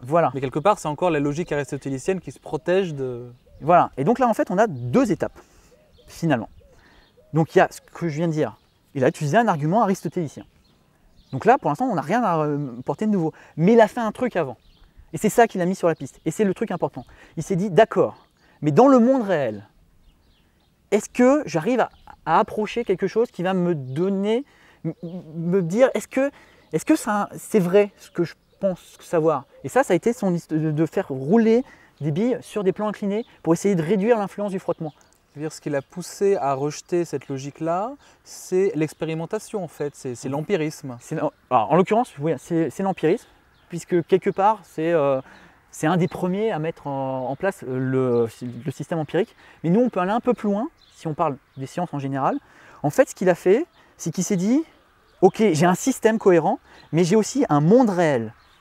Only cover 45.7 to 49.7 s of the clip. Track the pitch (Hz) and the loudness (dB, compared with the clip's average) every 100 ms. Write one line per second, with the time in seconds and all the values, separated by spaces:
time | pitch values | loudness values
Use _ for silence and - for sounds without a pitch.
45.7 | - 160 180 180 - 180 190 220 160 160 | -4 0 2 0 -2 -4 -2 -2 -2 -6
46.7 | - 143 135 131 131 127 139 196 - - | -8 -8 -6 -6 -6 -6 -4 -4 -4 -6
47.7 | 131 131 131 127 120 113 - 123 120 139 | -4 0 0 2 2 0 -4 -14 -10 -10
48.7 | - 151 165 151 160 220 _ - - 160 | -10 -6 -6 -2 -2 -2 _ -20 -8 0